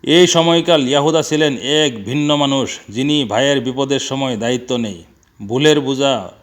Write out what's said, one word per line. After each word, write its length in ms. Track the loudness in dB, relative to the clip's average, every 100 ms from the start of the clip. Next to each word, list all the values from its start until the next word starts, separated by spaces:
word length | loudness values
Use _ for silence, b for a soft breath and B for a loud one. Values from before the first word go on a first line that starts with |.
এই 240 | 4 4 6
সময়কাল 600 | 4 2 2 4 2 4
ইয়াহুদা 340 | 2 2 0
ছিলেন 340 | 0 0 0 -2
এক 460 | -2 0 0 -2
ভিন্ন 320 | -6 -2 0 0
মানুষ, 420 | 0 0 -2 -8 -10
যিনি 360 | -4 -2 -2
ভাইয়ের 360 | 0 0 2 0
বিপদের 400 | -2 -4 -2 -2
সময় 360 | -4 -4 -4 -4
দায়িত্ব 400 | -4 -4 -4 -4
নেয়, 260 | -4 -8 -18 _ _ _ -6
ভুলের 340 | 2 4 4
বোঝা 520 | 0 -2 0 0 -6 -16